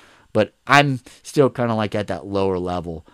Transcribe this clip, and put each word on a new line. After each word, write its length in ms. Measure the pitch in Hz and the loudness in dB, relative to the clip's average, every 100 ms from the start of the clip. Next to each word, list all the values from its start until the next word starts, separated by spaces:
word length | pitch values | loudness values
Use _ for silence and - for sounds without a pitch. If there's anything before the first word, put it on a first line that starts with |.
| - _ _ | -20 _ _
But 200 | 110 104 _ - | -2 -2 _ 2
I'm 320 | 139 143 131 - - | 4 4 0 -8 -20
still 260 | - 156 127 | -8 2 2
kinda, 240 | 127 120 110 | 2 -2 -2
like, 200 | 107 107 | -2 -4
at 120 | 98 | -4
that 180 | 92 90 | -6 -4
lower 340 | 98 98 92 | -2 0 -2
level, 460 | 90 90 85 80 - | -4 -6 -6 -10 -14